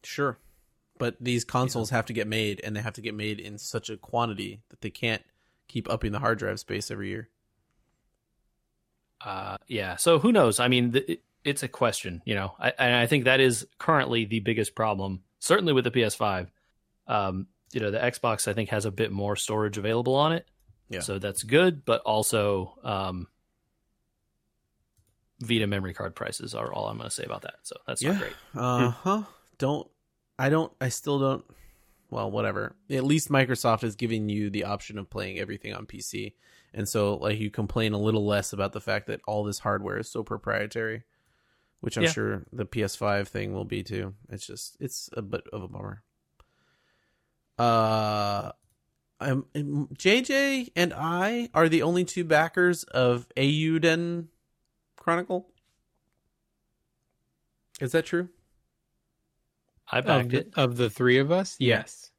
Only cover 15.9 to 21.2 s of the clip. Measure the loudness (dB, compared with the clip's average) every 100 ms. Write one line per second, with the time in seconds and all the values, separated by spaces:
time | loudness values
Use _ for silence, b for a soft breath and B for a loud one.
15.9 | 2 2 2 0 0 -4 _ _ _ _
16.9 | _ -2 0 0 -2 -8 _ _ -4 -2
17.9 | 0 -2 0 0 0 0 -2 -2 -2 -2
18.9 | -2 -2 -2 -4 -4 -2 -2 -2 -2 -2
19.9 | -2 2 2 2 0 -6 _ _ _ _
20.9 | -8 -6 -4